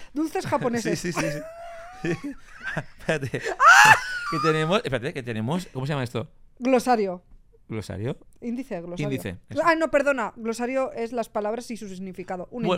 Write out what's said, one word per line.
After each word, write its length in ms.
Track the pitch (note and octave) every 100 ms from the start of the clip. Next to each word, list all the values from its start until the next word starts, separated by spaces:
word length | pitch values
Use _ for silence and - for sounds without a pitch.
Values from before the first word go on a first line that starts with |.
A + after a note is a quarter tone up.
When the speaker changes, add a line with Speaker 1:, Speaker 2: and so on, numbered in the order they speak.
| -
Speaker 1:
Dulces 320 | C#4 D#4+ F#4+ -
Speaker 2:
<laughs> 0 |
Speaker 1:
japoneses. 520 | C#4+ B3 A#3 G3+ D#3
Speaker 2:
Sí, 140 | E3+
sí, 80 | -
sí, 60 | D#3
sí. 840 | D3 D#5+ - - - - - - -
Sí. 80 | C#4+
<laughs> 680 | B3+ - - - E3 - -
Espérate. 420 | - D#3 C3 - G#4+ -
Speaker 1:
¡Ah! 360 | D5+ G5 G#5+ A5+ C6+ C6+ C6+
Speaker 2:
Que 80 | C6+ C6+
tenemos, 280 | D#3 D#3 G#3
espérate, 300 | - B2 C3
que 100 | C3+
tenemos, 460 | A#2+ A2 A2+ F3+ F3+
¿cómo 100 | C3
se 80 | C3+
llama 120 | C#3+
esto? 220 | A#2+ A#2 A2+ - - -
Speaker 1:
Glosario. 640 | B3+ B3 B3+ A3+ G3 F3+ - - - - -
Speaker 2:
¿Glosario? 520 | A2 - F#2+ A#2 - - -
Speaker 1:
Índice, 360 | A#3+ A#3+ B3+ F3+
glosario. 240 | F3 F3 C#3+
Speaker 2:
Índice, 320 | C3 G#2 F2+ -
eso. 140 | C#4+
Speaker 1:
Ah, 100 | D#4+
no, 160 | D#4+ D#4+
perdona. 440 | C#4+ C#4 C4 G#3+ -
Glosario 560 | A3+ A3+ A#3+ C4+ C4
es 200 | - A#3
las 160 | A#3+ A3
palabras 400 | A3 G#3 A#3 A#3
y 80 | G#3+
su 100 | G#3
significado. 580 | F#3 F#3+ F3+ F#3 F3+ E3+
Un 140 | B3
Speaker 2:
Bueno, 100 | F3